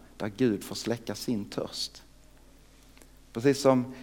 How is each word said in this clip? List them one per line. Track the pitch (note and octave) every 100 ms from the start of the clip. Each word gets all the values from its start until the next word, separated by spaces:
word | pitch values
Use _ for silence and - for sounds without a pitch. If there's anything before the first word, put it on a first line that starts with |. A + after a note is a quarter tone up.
| - -
där | G#2 G2+
Gud | B2 G2
får | -
släcka | G#2 A2 A#2 -
sin | G#2 - G#2+
törst. | G2+ - - - - - - - - - - - - - - - - - -
Precis | A#2 C#3 C3+
som | C3+ B2+ A#2+ -